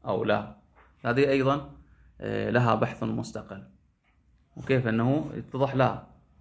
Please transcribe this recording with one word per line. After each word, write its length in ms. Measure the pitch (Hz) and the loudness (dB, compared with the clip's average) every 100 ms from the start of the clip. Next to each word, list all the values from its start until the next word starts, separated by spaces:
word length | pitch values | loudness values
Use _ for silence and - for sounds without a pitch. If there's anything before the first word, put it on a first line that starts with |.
| - | -4
أو 180 | 98 | -2
لا؟ 320 | 110 107 104 - _ _ - _ 120 | 2 0 0 -14 _ _ -20 _ -2
هذه 240 | 120 139 | 2 4
أيضًا، 420 | 139 131 143 143 - - _ - - | 4 2 0 -4 -16 -20 _ -20 -10
آه، 280 | 104 107 107 | -6 -4 0
لها 260 | 113 120 110 | 2 4 4
بحث 280 | 117 - | 0 -2
مستقل، 600 | 113 113 117 107 - 98 - _ _ _ _ _ _ _ _ - | -6 -4 -6 -10 -14 -16 -18 _ _ _ _ _ _ _ _ -10
وكيف 300 | 127 131 117 | -2 0 2
أنه 440 | 113 120 143 - | 2 2 0 -2
يتضح 420 | 113 - 127 131 127 | -10 -8 -2 0 2
لا 280 | 120 - - - _ _ | 2 0 -10 -20 _ _